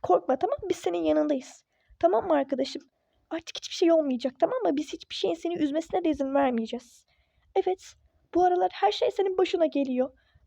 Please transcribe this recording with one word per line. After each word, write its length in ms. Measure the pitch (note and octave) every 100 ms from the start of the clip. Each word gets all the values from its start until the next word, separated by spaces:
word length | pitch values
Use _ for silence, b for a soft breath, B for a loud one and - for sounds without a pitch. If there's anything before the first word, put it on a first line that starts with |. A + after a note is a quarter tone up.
Korkma 340 | - F4+ - C4+
tamam 180 | G4 C#5+
mı? 60 | F#4+
Biz 80 | -
senin 260 | F#4+ F4
yanındayız. 640 | D#4 D4+ D4+ C#4 B3+ - _ _ _ -
Tamam 280 | E4+ G#4 F#4+
mı 60 |
arkadaşım? 480 | D4+ C#4 B3+ C4+ - - _ _ _ _
Artık 280 | E4 - -
hiçbir 180 | - -
şey 160 | E4+
olmayacak 420 | E4 D4 B3+ C4 -
tamam 200 | E4 B4+
mı? 140 | G4 C#4+
Biz 160 | D4+
hiçbir 220 | - - -
şeyin 200 | F#4+ E4
seni 200 | E4 F4
üzmesine 480 | D4 D4 D#4+ F#4
de 60 | E4+
izin 260 | C#4+ C4+ C#4
vermeyeceğiz. 680 | C4+ A#3 A3+ A#3+ - - _ _ _ _ _ F#4+
Evet. 380 | F#4 F#4 - - _ _ _
Bu 100 | E4+
aralar 280 | F4+ F4+ F#4
her 180 | - G4
şey 200 | G#4 -
senin 260 | - F#4+ F#4+
başına 280 | F#4 F4+ D#4+
geliyor. 520 | C#4+ C4+ B3+ B3+ _ _ _